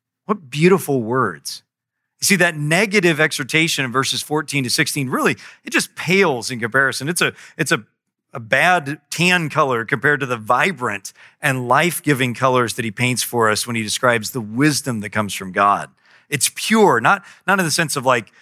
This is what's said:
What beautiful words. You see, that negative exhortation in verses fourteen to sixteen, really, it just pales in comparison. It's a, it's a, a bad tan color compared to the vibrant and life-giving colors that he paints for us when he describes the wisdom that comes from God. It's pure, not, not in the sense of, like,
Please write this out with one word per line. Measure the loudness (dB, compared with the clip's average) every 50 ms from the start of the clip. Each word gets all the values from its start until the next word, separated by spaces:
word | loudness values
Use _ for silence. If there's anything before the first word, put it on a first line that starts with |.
| _ _ _ _ _
What | -6 -6 -6 -6 -8
beautiful | -2 2 4 6 6 4 2 0 -2 0 0
words. | 0 0 0 0 0 -2 -6 -12 -14 -14 -14 -16 _ _ _ _ _ _ _ _ _ _ _
You | 0
see, | 2 2
that | 4 4 2 2
negative | 0 -2 0 2 2 2 2 2 2 4 4 4 2
exhortation | 2 0 0 -2 -4 -2 0 0 2 0 0 -2 -4
in | -2 -2
verses | -2 -2 -2 -2 -6 -4
fourteen | -4 -4 -4 -4 -4 -4 -4 -2
to | -2
sixteen, | -2 -2 -2 -2 -2 -4 -4 -2
really, | -2 0 0 0 -2 -2 -6 -16 -20 _ _
it | -4
just | -2 -2 -2 -4 _
pales | -8 -2 0 2 4 4 2 0 -2 -4 -8
in | -8 -6
comparison. | -4 -2 0 2 2 0 0 -4 -6 -4
It's | -2 -2
a, | -2 -2 -2 -6 -14 -12 -8 -6
it's | -4 -2
a, | -2 -2 -4 _ _ _ _ _ _ _ _ _ -16
a | -14
bad | -6 -2 0 2 4 4 2 2 0 -4 -8 -12 _ -10
tan | -4 -2 0 2 2 2 0 0
color | 0 0 0 2 0 -2 -2
compared | -4 -4 -2 0 0 0 0
to | -2
the | -4 -6 -4
vibrant | -2 0 0 2 0 0 -2 -4 -4 -6 -6 -6 -10 -14 -18 -20 -20 -20 _ _ -4
and | -2 -2 -2 0 2
life-giving | 2 2 2 2 0 -2 0 0 0 2 0 -2 -2
colors | 0 0 2 2 2 2 0 -2
that | -4 -6
he | -6
paints | -4 -2 0 0 0 -2 -4
for | -2 0 2 2 2
us | 2 0 -2
when | -4 -4
he | -4 -4
describes | -4 -4 0 2 2 2 2 0 -4
the | -8 -8
wisdom | -8 -6 -2 0 2 2 2 0 -4 -6 -6 -6
that | -6 -6
comes | -4 -4 -4 -4 -6
from | -8 -10 -6 0
God. | 2 4 4 4 2 0 -6 _ _ _ _ _ _ _ -8
It's | -4 -2 -2 -4 -4
pure, | -6 -4 0 2 4 6 6 4 4
not, | 2 2 2 0 -2 -8 -20 -8 _
not | 0 0 0
in | 0
the | 0
sense | 0 -2 -2 -2 -4
of, | -2 0
like, | 2 2 2 0 -4 _ _